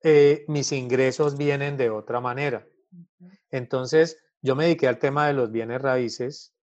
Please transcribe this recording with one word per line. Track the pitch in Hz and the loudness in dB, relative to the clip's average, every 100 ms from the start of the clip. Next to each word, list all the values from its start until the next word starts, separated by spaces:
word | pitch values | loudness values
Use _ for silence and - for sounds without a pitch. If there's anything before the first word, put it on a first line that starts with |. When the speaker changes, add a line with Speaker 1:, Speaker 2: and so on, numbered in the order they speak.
Speaker 1:
eh, | 160 151 143 151 147 | 6 6 6 4 -2
mis | 147 131 | -4 -2
ingresos | 139 123 127 131 127 147 139 | -4 -2 0 0 0 -2 0
vienen | 143 143 143 143 | -2 -2 -4 -2
de | 120 | -2
otra | 107 107 120 | -4 -6 -6
manera. | 123 123 143 113 - _ _ | -4 -4 -4 -6 -10 _ _
Speaker 2:
Ujú. | 175 170 _ 180 _ _ | -20 -20 _ -20 _ _
Speaker 1:
Entonces, | 135 120 131 127 156 165 - _ _ | -8 -4 -6 0 2 2 -2 _ _
yo | 127 131 | -2 2
me | 165 | 2
dediqué | 165 131 | 2 2
al | 120 | 0
tema | 139 143 147 | -2 0 0
de | |
los | 139 117 | 0 -2
bienes | 113 113 127 | -4 -6 -4
raíces | 135 127 120 - 123 147 - _ | -2 0 -2 -6 -10 -10 -20 _